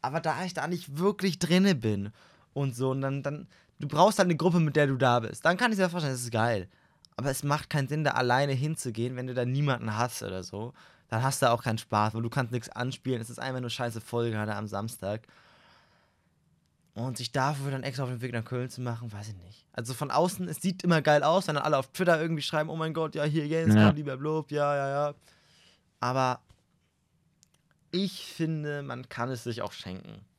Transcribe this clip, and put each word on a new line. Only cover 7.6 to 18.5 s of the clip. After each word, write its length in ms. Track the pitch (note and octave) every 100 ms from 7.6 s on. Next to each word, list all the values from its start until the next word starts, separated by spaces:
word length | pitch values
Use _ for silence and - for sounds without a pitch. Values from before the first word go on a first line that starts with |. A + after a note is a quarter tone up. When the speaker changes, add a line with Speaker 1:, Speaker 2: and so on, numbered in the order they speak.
| -
Speaker 1:
keinen 180 | D3+ C3
Sinn, 160 | D3+
da 80 | D3
alleine 420 | - B2+ B2 C#3+
hinzugehen, 600 | C3 D3+ D#3+ C3 A2+ B2 B2+
wenn 120 | B2+
du 60 |
da 120 | B2+ B2
niemanden 500 | C3+ C#3+ B2 A2+ G#2+
hast 260 | A#2+ -
oder 220 | G#2+ F#2
so. 300 | F2+ G2 A#2 - - _ _
Dann 160 | A2+
hast 180 | C3 C#3
du 80 | B2+
auch 140 | A#2+
keinen 140 | - A2
Spaß, 360 | - G#2+ G#2+
weil 80 | A2
du 80 | A#2
kannst 220 | C#3 A#2+
nichts 180 | B2 A2
anspielen. 520 | - B2 C3 C3 B2
Es 80 | A2+
ist 100 | A#2+
einfach 220 | B2 B2+
nur 80 | B2
scheiße 320 | - A#2+ A2+
voll, 300 | - A#2 A#2
gerade 220 | A2 G#2+ G#2
am 120 | G#2
Samstag. 600 | G2+ A2+ - F#2+ G#2+ - - _ _ _ _ _ _ _ _ _ _ _ _ _ _ _
Und 240 | - B2+ A#2+
sich 140 | A#2+
dafür 400 | C#3 C3 D3 C#3
dann 120 | C3+
extra 200 | C3+ B2+
auf 60 | B2+
den 120 | B2
Weg 120 | B2
nach 100 | A#2
Köln 260 | A2+